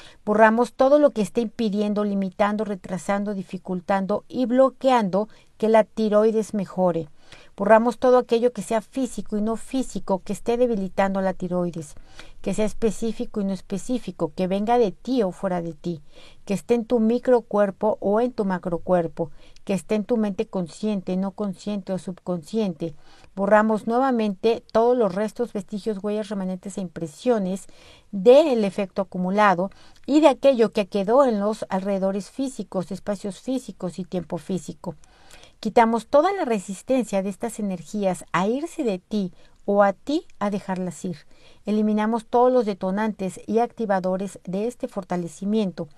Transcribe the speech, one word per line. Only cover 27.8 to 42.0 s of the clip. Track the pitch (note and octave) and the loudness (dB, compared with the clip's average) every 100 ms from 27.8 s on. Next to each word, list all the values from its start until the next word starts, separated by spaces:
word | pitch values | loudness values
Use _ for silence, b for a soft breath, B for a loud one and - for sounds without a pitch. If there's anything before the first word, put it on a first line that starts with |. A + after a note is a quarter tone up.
| B B B | B B B
del | G3+ F#3+ C4+ D#4+ A#3+ G3+ | 2 8 10 8 4 0
efecto | - G3 - | 0 -4 -4
acumulado | F#3+ F#3 F3+ G3+ G#3 F3 G3 b b b - | -4 -2 -2 4 4 4 0 b b b 0
y | C#4+ | 6
de | D4+ | 6
aquello | B3+ C#4 B3+ G#3+ | 6 4 4 2
que | A3 G3 | 2 -2
quedó | G3+ F#3+ B3 C4+ | -2 2 4 4
en | G#3+ | 2
los | G3+ A3 - | -2 -4 -4
alrededores | F#3+ F#3+ G3 F#3+ G3 F#3+ | -4 -2 -2 -2 -4 -8
físicos, | - F3 - F#3+ F#3+ E3+ | -8 -8 -8 -8 -6 -6
espacios | F#3+ - G3+ G#3 F#3 | -8 -8 -6 -8 -10
físicos | - C4 B3 - F3+ E3 | -6 -6 -6 -10 -10 -8
y | F3+ | -8
tiempo | F3+ E3 F3 | -8 -6 -10
físico. | - F#3 - E3+ - - B B B B B B | -6 -8 -8 -14 -14 -14 B B B B B B
Quitamos | A3 A3 A3+ A3+ - | 0 4 4 2 2
toda | C#4+ E4+ | 2 2
la | G4 | 0
resistencia | D4+ A3 F3+ F#3+ - C4 A3 G3 | -2 -2 -4 -12 -2 -2 0 -2
de | F#3+ | -4
estas | F#3+ D#3 - | -6 -8 -6
energías | G#3 F3+ - G#3+ F#3+ F3+ - | -6 -6 -8 -4 -2 -2 -4
a | E3 G3 | -2 0
irse | B3+ E4+ - | 0 -4 -4
de | B3+ F3+ | -4 -4
ti | - G#3+ F#3 b b b - | -4 -6 -6 b b b -2
o | G3+ | 4
a | G3+ | 4
ti | G3 - D4+ - - | 2 -4 -4 -4 -6
a | G3+ | -4
dejarlas | G3 - F#3 F#3 - F#3 | -4 -6 -6 -6 -8 -10
ir. | E3 - b b b - | -10 -14 b b b -4
Eliminamos | G#3+ G#3+ G#3+ | 0 2 0